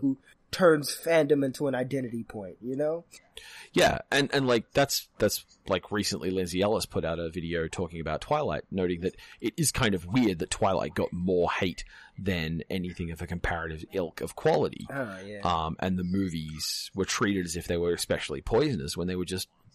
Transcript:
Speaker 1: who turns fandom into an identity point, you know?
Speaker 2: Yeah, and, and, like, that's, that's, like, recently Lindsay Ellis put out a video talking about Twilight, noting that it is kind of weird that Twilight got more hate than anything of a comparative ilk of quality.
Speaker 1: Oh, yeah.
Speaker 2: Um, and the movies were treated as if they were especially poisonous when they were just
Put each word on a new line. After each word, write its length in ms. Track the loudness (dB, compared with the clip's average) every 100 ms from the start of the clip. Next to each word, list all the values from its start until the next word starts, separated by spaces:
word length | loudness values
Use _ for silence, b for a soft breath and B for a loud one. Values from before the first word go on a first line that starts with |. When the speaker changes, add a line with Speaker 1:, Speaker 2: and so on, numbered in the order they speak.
Speaker 1:
who 160 | 0 -2 b _ _
turns 480 | 4 6 6 2 -4
fandom 480 | 4 4 6 4 2
into 220 | 0 -2
an 80 | 0
identity 480 | -2 -4 -4 -6
point, 340 | -8 -10 -12 -10
you 160 | -8 -2
know? 300 | -2 -2 -8 B B B B B B
Speaker 2:
Yeah, 260 | 2 4 2 0
and, 220 | 2 2
and, 140 | 2 4
like, 240 | 4 4
that's, 340 | 2 2 2 -6 _
that's, 260 | 2 2 -8 _ -2
like, 240 | -2 0
recently 400 | -2 0 -2 0
Lindsay 300 | 0 0 2
Ellis 260 | 2 2 0
put 180 | -2 -2
out 140 | -2
a 100 | -4
video 380 | -6 -4 -2 -2
talking 320 | -4 -6 -6
about 200 | -4 -4
Twilight, 420 | -2 0 0 -4 -4
noting 300 | -2 0 0
that 140 | -4 -6 B B
it 140 | -6 0
is 160 | -2
kind 220 | 2 2
of 140 | 2 2
weird 320 | 4 4 2
that 100 | -4
Twilight 460 | 0 2 2 0 -2
got 180 | -2
more 380 | -2 2 4 4
hate 320 | 2 -2 -4 -12 B B -6
than 460 | -2 0 0 -4 -4
anything 400 | -4 -4 -6 -8
of 100 | -6
a 60 | -6
comparative 580 | -4 -2 -2 -4 -8 -6
ilk 280 | -4 -4 -4
of 140 | -8 0
quality. 520 | 2 4 2 -2 -10
Speaker 1:
Oh, 260 | -8 -8 -10
yeah. 180 | -12 -4
Speaker 2:
Um, 320 | 0 0 0 -2
and 200 | -2 0
the 40 |
movies 840 | 0 0 0 -2 -6 -8 -6 -6 -8 -4
were 100 | -2
treated 400 | 0 2 2 0
as 100 | -6
if 120 | -2
they 100 | 0
were 160 | 2
especially 480 | 0 0 -2 -2 -6
poisonous 560 | 2 2 4 0 -4 -4
when 100 | -2
they 80 | -2
were 100 | -2
just 220 | -4 -6 _ _